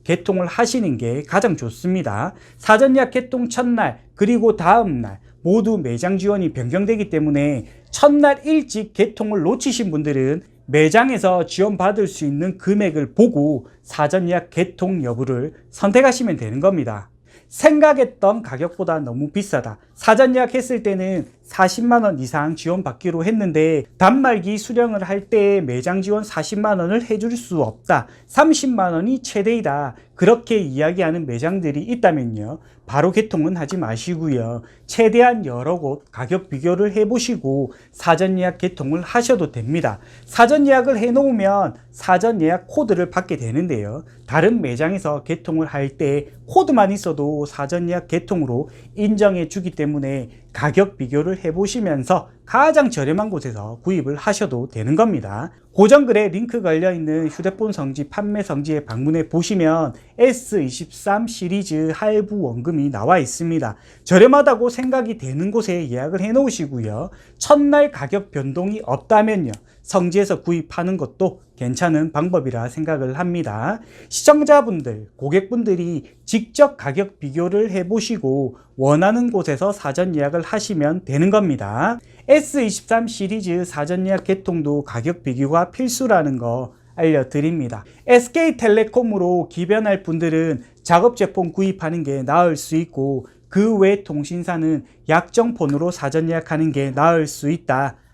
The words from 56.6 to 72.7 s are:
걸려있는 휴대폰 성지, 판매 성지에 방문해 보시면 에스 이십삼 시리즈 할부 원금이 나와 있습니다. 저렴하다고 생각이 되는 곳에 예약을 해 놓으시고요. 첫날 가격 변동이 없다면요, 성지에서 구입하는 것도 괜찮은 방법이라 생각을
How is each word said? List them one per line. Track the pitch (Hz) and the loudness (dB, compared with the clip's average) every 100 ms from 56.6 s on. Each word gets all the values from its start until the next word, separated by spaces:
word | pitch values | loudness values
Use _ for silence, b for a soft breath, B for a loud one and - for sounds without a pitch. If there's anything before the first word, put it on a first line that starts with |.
걸려있는 | 180 160 185 175 156 156 156 | 0 2 0 -2 -2 -2 -4
휴대폰 | - 185 190 214 | -4 -6 -4 -4
성지, | 190 135 143 143 | -4 -6 -6 -8
판매 | - 208 208 | -6 -4 -4
성지에 | 196 143 147 151 | -4 -4 -2 -4
방문해 | 143 113 143 160 156 | -4 -4 -2 -2 -2
보시면 | 165 165 196 160 165 143 B B - | -2 -2 0 2 2 -2 B B 2
에스 | 254 247 - 202 | 2 2 -4 -2
이십삼 | 131 - 160 - 202 208 233 | -2 -6 -14 -8 -2 -2 -2
시리즈 | - 180 196 196 156 160 | -6 -4 -4 -4 -2 -2
할부 | 156 214 214 208 208 | -2 0 0 -2 -4
원금이 | 139 117 131 156 143 | -4 -4 -4 -2 -2
나와 | 113 120 180 | -2 0 0
있습니다. | 127 - 165 160 117 - b b | 0 -6 -4 -4 -4 -10 b b
저렴하다고 | - 180 247 285 285 220 240 | 2 8 8 8 6 2 0
생각이 | 240 254 233 226 214 | -2 -2 -2 -2 -6
되는 | 131 139 190 | -8 -4 -2
곳에 | 220 214 175 139 | -2 -2 -4 -4
예약을 | 123 147 185 | -6 -6 -4
해 | 208 | 0
놓으시고요. | 247 269 - 143 127 107 107 180 b b b | 0 0 -2 -6 -6 -6 -6 -10 b b b
첫날 | - 294 285 294 294 | 2 4 6 4 2
가격 | - 139 196 202 | -2 -6 -6 -4
변동이 | 143 135 147 190 214 | -8 -6 -6 -6 -6
없다면요, | - 131 - 214 220 202 127 - b b | -4 -6 2 4 4 0 -4 -8 b b
성지에서 | - 190 175 196 196 180 | -2 0 2 0 0 -2
구입하는 | - 170 156 - 175 190 | -2 -4 -4 -6 -4 -4
것도 | 127 - 190 - _ _ | -6 -2 -4 -4 _ _
괜찮은 | 123 127 175 151 156 | -6 -2 0 2 0
방법이라 | 147 175 165 131 117 | -2 0 -2 -2 -6
생각을 | 123 | -8